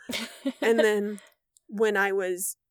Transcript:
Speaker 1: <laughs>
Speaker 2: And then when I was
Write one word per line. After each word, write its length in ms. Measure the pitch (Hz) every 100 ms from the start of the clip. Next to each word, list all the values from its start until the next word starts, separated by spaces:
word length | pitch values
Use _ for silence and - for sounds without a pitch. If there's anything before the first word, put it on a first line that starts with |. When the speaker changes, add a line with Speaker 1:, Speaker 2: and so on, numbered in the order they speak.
| -
Speaker 1:
<laughs> 520 | - 226 - 269 -
Speaker 2:
And 180 | 226 226
then 400 | 220 208 202 208 - _ _ _ -
when 300 | 202 220 208
I 140 | 196
was 460 | 196 185 180 190 - _